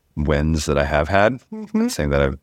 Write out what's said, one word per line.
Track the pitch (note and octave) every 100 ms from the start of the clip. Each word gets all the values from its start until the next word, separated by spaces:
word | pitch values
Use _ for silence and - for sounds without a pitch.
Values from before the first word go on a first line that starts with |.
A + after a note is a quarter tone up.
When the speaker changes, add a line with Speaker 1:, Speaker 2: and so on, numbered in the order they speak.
| _ D2+
Speaker 1:
wins | D2 D2 D#2 D#2 D#2
that | C#2+
I | D2
have | D2+ D#2+
had. | G2 G#2+ C3 -
Speaker 2:
Mm-hmm. | A3 G#3 A3
Speaker 1:
Not | A#3+
saying | - D2
that | C#2
I've | C#2 -